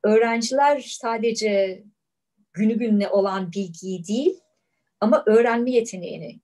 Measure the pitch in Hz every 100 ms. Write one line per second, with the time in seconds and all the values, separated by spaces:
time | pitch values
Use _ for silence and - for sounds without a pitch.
0 | 208 220 233 233 226 262 285 285 - -
1 | 233 226 226 226 214 202 196 185 - _
2 | _ _ _ _ _ 170 214 233 240 208
3 | 196 196 196 190 180 196 190 165 185 180
4 | 170 226 311 - _ _ _ _ _ _
5 | 220 302 - 220 240 233 240 247 226 185
6 | 175 165 156 -